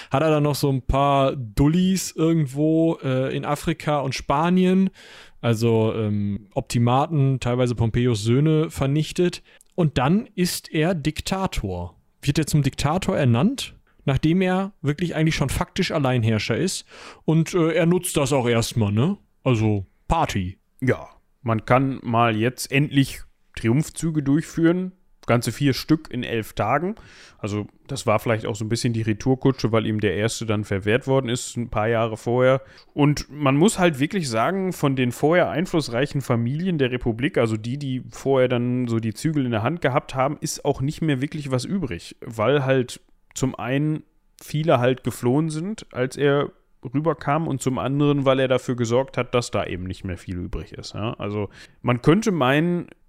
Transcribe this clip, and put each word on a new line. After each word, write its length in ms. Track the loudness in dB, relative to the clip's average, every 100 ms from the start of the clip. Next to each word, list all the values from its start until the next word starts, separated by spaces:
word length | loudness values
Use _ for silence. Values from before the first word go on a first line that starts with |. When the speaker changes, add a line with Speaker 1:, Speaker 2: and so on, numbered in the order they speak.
| -2
Speaker 1:
hat 100 | 0
er 80 | 2
dann 140 | 2
noch 100 | 2
so 160 | 0 0
ein 120 | 0
paar 520 | 0 2 4 4 2
Dullis 800 | 0 -6 2 4 4 2 0 -4
irgendwo, 840 | -2 2 2 0 0 2 4 2 0
äh, 320 | -2 -2 -2 -2
in 80 |
Afrika 540 | -2 -4 -2 -4 -2 -2
und 140 | -2
Spanien, 760 | -6 0 2 4 4 4 4 2 -2 -20 -20 -20 -4
also, 520 | 0 2 2 4 2
ähm, 520 | 0 -2 -2 -2 -4 -6
Optimaten, 840 | -8 -2 0 2 2 2 2 2 2
teilweise 340 | 0 0 0
Pompeius 480 | 2 0 2 0 0
Söhne 480 | 2 2 4 2 0
vernichtet. 720 | -2 0 0 -2 0 -2 -2 _ _ _
Und 240 | 0 0 2
dann 300 | 2 2 0
ist 380 | -2 -2 -4 -6
er 220 | -2 0
Diktator. 1000 | 0 -2 -4 -6 -4 -2 -4 -4 -6 -8 -14 _ _
Wird 160 | -2 0
er 80 | 2
zum 160 | 2
Diktator 540 | 0 0 -2 0 0 0
ernannt, 580 | 2 4 2 0 -10 -14 _ _
nachdem 360 | -2 0 2 2
er 300 | 2 0 -2 -6
wirklich 320 | -4 -2 -2 0
eigentlich 180 | 0 0
schon 140 | -2
faktisch 400 | -2 -4 -2 -2
Alleinherrscher 640 | 0 0 2 2 0 0 -2
ist. 280 | -2 -4 -12 -20 -20 -8
Und, 280 | 0 2 2
äh, 180 | 2 2
er 120 | 2 4
nutzt 300 | 2 0 -2
das 160 | 2
auch 160 | 2 2
erstmal, 440 | 2 0 0 0
ne? 260 | 2 0 -2 _ _
Also 420 | 0 2 2 0 -4 _ -2
Party. 500 | 0 0 -2 -6 -10 _ -6
Speaker 2:
Ja, 280 | -2 -2 -4 -20 _ _
man 220 | -4 -2
kann 340 | 2 2 2 -4
mal 340 | -2 2 2 2
jetzt 340 | 0 -2 -2
endlich 480 | 0 2 2 2 -2 -16 _ _ -4
Triumphzüge 680 | 0 2 0 -4 -4 -2
durchführen. 680 | 0 0 0 2 2 2 -2 -10 _ _ 0
Ganze 240 | 0 0
vier 240 | 0 0
Stück 340 | 0 0 0 0
in 100 | -8
elf 300 | -4 -4 -4
Tagen. 420 | -4 0 0 -2 -8 -14 -20 -20 -10
Also 280 | -6 -4 -6 _ -12
das 180 | -6 0
war 140 | 0
vielleicht 260 | 2 -2 -2
auch 80 |
so 100 | -6
ein 40 | -4
bisschen 240 | -2 0
die 100 | 0
Retourkutsche, 720 | -2 0 0 2 2 2 0
weil 120 | 0 0
ihm 120 | 0
der 160 | 0
erste 320 | 0 0 -2 -2
dann 160 | -2
verwehrt 460 | -2 -2 0 0 2
worden 200 | 0 0
ist, 280 | -4 -6 -8
ein 120 | -4
paar 200 | -2 0
Jahre 280 | 0 -2 -4
vorher. 460 | -2 2 4 2 -2 -20 -10
Und 320 | 2 2 2 -6
man 280 | -2 0 4
muss 200 | 2 4
halt 180 | 0 0
wirklich 300 | -2 -2 -4
sagen, 440 | -2 -2 -2 -4
von 220 | -2 -2
den 160 | 0 -2
vorher 400 | 0 2 2 2
einflussreichen 720 | -2 -2 -2 -2 -4 -2 -4
Familien 580 | -2 0 0 -2 -2 0
der 140 | 0
Republik, 460 | 0 -4 -2 -2 0
also 180 | 0 0
die, 200 | -4 -6
die 260 | -6 -6 -8
vorher 380 | -6 0 4 4
dann 400 | 2 0 0 0
so 140 | 0
die 140 | -2
Zügel 300 | -4 -2 0 0
in 40 |
der 140 | 0
Hand 160 | -2 0
gehabt 340 | 0 0 -4
haben, 220 | -2 -2 -2
ist 220 | -8 -4
auch 160 | -2 -2
nicht 220 | -2 -2
mehr 180 | -2 0
wirklich 300 | -2 -6 -4
was 140 | -4
übrig. 500 | -2 -4 -4 -8 -12 -16
Weil 440 | -12 0 2 2
halt 360 | 2 0 0 -8 _ _ _
zum 220 | -4 -4 -4
einen 480 | -4 -2 -2 -4 -8 _ _ -20
viele 380 | -8 -4 2 4
halt 240 | 4 0
geflohen 480 | -4 -2 0 2 0
sind, 360 | -4 -8 -10 -10
als 240 | -6 -6 0
er 360 | 2 2 0 _ _ _ -6
rüberkam 540 | -2 -2 -2 -2 -2 -2
und 120 | -2
zum 200 | -2 -2
anderen, 440 | -2 2 2 2 2
weil 120 | 2
er 80 | 2
dafür 300 | 0 0 -2
gesorgt 400 | 0 0 0 -4
hat, 160 | -2
dass 160 | -2 -2
da 140 | -4 -4
eben 160 | -6 -8
nicht 160 | -8
mehr 140 | -8 -10
viel 180 | -8 -8
übrig 360 | -8 -10 -10
ist. 220 | -14 -12
Ja? 200 | -8 -8
Also 340 | -6 -6 -6 -6 -10 -20 _
man 180 | -2 2
könnte 300 | 4 4 2
meinen, 560 | 2 2 2 2 -2 -6 -16